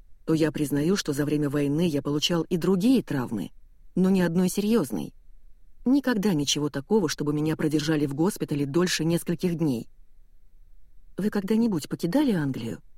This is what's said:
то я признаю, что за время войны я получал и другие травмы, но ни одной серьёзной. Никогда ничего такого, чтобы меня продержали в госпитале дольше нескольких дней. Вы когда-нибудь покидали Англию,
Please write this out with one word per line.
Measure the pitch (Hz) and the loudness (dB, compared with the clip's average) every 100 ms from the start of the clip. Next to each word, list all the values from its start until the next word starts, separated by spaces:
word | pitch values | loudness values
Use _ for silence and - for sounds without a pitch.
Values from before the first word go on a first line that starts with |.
| - - - | -20 -10 -2
то | |
я | 160 156 | 2 2
признаю, | 143 143 143 156 196 | 0 -2 0 2 0
что | - | 0
за | 139 | -2
время | 143 147 143 | 0 0 0
войны | 147 143 151 175 | 0 0 2 2
я | 143 | 0
получал | 143 147 - 175 | -2 -2 0 0
и | 160 175 | 0 0
другие | 170 190 226 254 | 2 2 4 2
травмы, | - 143 120 107 - - - - - | 2 -4 -2 -4 -8 -12 -20 -20 -6
но | - 185 | 2 4
ни | 190 | 4
одной | 175 170 185 | 2 2 0
серьёзной. | - 208 233 143 90 - - - - - - - - | 0 2 2 0 -4 -6 -12 -20 -20 -20 -20 -20 -6
Никогда | 240 277 262 226 208 | 2 2 2 0 2
ничего | 156 143 147 147 | 2 0 0 -2
такого, | 139 - 214 156 | -4 0 2 2
чтобы | - 147 | -2 -2
меня | 147 156 151 | 0 0 0
продержали | 156 151 143 156 143 | 0 0 2 0 0
в | |
госпитале | 139 175 - 151 143 139 | 0 0 0 -4 -2 0
дольше | 156 185 - | 2 2 0
нескольких | 160 170 - 170 185 160 | 0 0 0 -2 -2 0
дней. | 160 117 - - - - - - - - - - - - - - | 0 0 -4 -16 -20 -20 -20 -20 -20 -20 -20 -20 -20 -20 -16 -4
Вы | 208 | -2
когда-нибудь | 208 190 220 233 170 - | -2 0 2 2 0 -4
покидали | - 170 254 285 | -4 0 2 2
Англию, | 185 143 131 113 - - | 2 -2 -4 -6 -10 -14